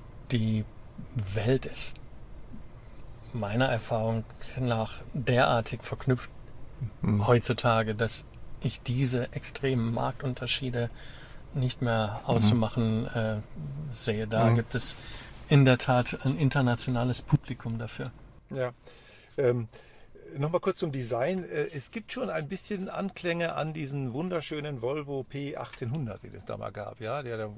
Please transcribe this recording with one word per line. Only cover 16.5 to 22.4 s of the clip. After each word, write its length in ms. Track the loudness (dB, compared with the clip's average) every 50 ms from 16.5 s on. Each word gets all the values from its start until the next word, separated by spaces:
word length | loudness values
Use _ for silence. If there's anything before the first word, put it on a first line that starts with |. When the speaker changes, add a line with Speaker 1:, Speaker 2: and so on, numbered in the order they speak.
| 4 4 4 4 2 2 0 0 0 2 2 2 0 -2
Speaker 1:
Publikum 560 | 2 2 2 2 2 -2 -8 -8 -6 -6 -6 -4
dafür. 340 | -6 -8 -8 -8 -8 -8 -10 -12 -18 -20 -20 -20 -14 -8
Speaker 2:
Ja. 220 | -4 -4 -4 -4 -4 -8 -16 -20 -20 -20 -20 -20 -20 -20 -20 -6 -2 2
Ähm, 300 | 4 4 4 4 0 -4 -8 -16 -20 -20 -20 -20 -20 -20 -20 -18 -16 -10 -4 -2
noch 140 | 0 2
mal 80 | 2 2
kurz 200 | 2 0 0 0
zum 120 | -2 -2
Design. 520 | -2 -2 -2 0 0 2 2 2 0 0 -2
Äh, 240 | -4 -2 -2 -2 -2 -4
es 180 | -8 -8 -8
gibt 200 | -8 -10 -8 -8
schon 180 | -6 -4 -4 -2
ein 180 | -2 -2